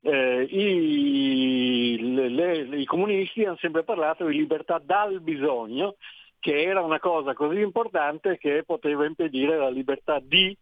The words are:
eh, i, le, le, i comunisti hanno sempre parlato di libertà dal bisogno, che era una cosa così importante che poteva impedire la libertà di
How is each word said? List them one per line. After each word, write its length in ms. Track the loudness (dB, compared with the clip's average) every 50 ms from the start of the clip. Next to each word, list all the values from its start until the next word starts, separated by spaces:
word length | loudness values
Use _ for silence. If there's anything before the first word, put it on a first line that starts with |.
| _
eh, 380 | 2 2 2 2 2 2 2 0 0
i, 1500 | 0 0 2 2 2 2 2 2 2 2 2 2 2 2 2 2 2 2 2 2 2 2 2 2 2 2 2 0 0 0 -2 -2 0
le, 140 | 0 0 0
le, 480 | 0 0 0 0 0 -2 -4 -4 -4
i 80 | -6 -4
comunisti 600 | -2 0 0 0 0 0 0 -2 -2 -2 -2 0
hanno 120 | 0 -2 -4
sempre 260 | -6 -2 -2 -2 -2
parlato 420 | -2 -2 -2 0 -2 -2 -2 -2
di 80 | -2 0
libertà 440 | 0 0 0 -2 -4 -2 -2 -4 -4 0
dal 360 | 0 0 0 2 0 -2 -6
bisogno, 760 | -6 -6 -6 -2 0 0 0 -2 -4 -6 -4 -4 -4 -4 -6 _ -20 -20 -20 -20 -20 _ _ _
che 240 | -4 -2 0 0 2
era 160 | 2 2 0
una 180 | 0 0 -2 0
cosa 360 | 0 0 0 0 0 -2 -2
così 260 | -2 -2 -2 0 0
importante 760 | 0 0 0 -2 -4 -2 0 0 0 0 -2 -2 _ -2 -2 -2
che 260 | -2 0 0 0 0
poteva 400 | _ -6 -2 -2 -2 0 0 0
impedire 500 | -2 0 _ -4 -2 0 0 0 2 2
la 140 | 2 2 0
libertà 500 | 0 -2 -2 -4 -4 -4 _ -2 -2 -2
di 360 | -2 2 2 2 2 2 0 _